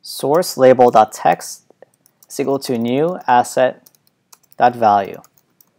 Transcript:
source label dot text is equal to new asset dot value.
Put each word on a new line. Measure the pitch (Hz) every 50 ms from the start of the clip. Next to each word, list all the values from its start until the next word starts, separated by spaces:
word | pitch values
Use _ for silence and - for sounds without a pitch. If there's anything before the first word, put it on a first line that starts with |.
source | _ - - - - 135 147 175 180 - - 127
label | 131 131 127 123 123 123
dot | - 113 107 -
text | - - - - 85 - - - - - _ _ _ _ - _ _ _ _ _ _ _ _ _
is | - -
equal | 139 131 139 135
to | - - 131
new | 117 117 120 123 135 156 170 180 - -
asset | - 123 123 123 - - - 127 127 - _ _ _ _ _ _ _ _ _ _ _ - _ _ _ _ -
dot | 123 123 120
value. | 120 113 107 104 101 101 98 - - _ _ _ _ _ _ _ _ _ _ _